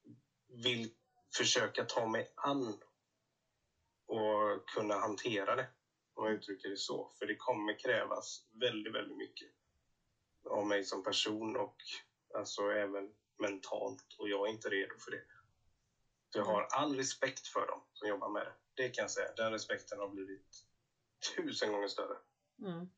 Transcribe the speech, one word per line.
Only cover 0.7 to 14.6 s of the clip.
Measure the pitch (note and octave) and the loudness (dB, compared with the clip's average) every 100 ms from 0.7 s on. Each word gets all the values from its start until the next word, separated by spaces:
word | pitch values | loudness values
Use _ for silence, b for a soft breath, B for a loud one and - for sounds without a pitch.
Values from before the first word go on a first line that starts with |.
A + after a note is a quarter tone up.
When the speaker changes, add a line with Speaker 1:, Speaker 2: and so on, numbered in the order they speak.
| A#2+ A2+ - _ _ - - | 2 -2 -8 _ _ -6 2
Speaker 1:
försöka | - - - - A#2 | 4 4 4 0 0
ta | - F#2+ | 2 2
mig | A2+ - - | 2 -2 -2
an | C#3+ C#3+ A#2 G#2 - _ _ _ _ _ _ _ _ _ _ _ - | 0 2 0 -4 -10 _ _ _ _ _ _ _ _ _ _ _ -4
och | A2 G#2+ G#2 G#2 G2 - | 2 4 6 4 2 -2
kunna | A#2 G#2+ G2+ | -2 2 2
hantera | G#2+ G2 A#2+ G#2 G2 - | 2 0 0 2 2 2
det, | - _ _ _ _ | 0 _ _ _ _
om | - A2 | -2 0
jag | |
uttrycker | G#2+ - F#2+ G2 | 0 -2 -6 -6
det | G2 | -4
så. | - - - - | -4 -4 -6 -6
För | - | -4
det | - | -2
kommer | - G#2+ G#2+ G#2 | 0 0 0 -2
krävas | B2+ A2 - - - - _ | 2 2 2 -4 -6 -12 _
väldigt, | A2 B2 A2 A2 A2+ | 0 0 0 -4 -4
väldigt | - - | -6 -8
mycket | - - - _ _ _ _ _ _ _ _ _ - | -10 -12 -18 _ _ _ _ _ _ _ _ _ -2
av | G#2+ G2+ | 0 4
mig | G2+ | 2
som | F#2+ G2 | 2 -2
person | G#2 G2+ A2 G#2+ A2+ - | 0 0 2 0 0 -2
och, | G2+ - - - - _ _ | -4 -6 -12 -12 -14 _ _
alltså, | G#2+ G2+ - G2+ | -6 -4 0 2
även | G#2 G2 G2 G2 - _ - | 4 2 -2 -6 -12 _ -4
mentalt. | G#2 G2 - G#2+ G2+ G2 - - | -2 -2 -4 -2 -2 -6 -14 -8
Och | G#2 | -2
jag | G2 G#2 | 2 0
är | |
inte | A2 | 0